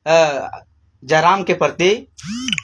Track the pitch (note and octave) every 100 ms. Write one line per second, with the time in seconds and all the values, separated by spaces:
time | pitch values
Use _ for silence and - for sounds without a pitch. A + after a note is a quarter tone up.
0 | D3+ E3 D#3 C3+ F2 - - _ _ _
1 | C3 D#3 E3 G3 F#3 F3 D3 C3+ F3 A3+
2 | C4+ _ D#3+ A#3 B3+ -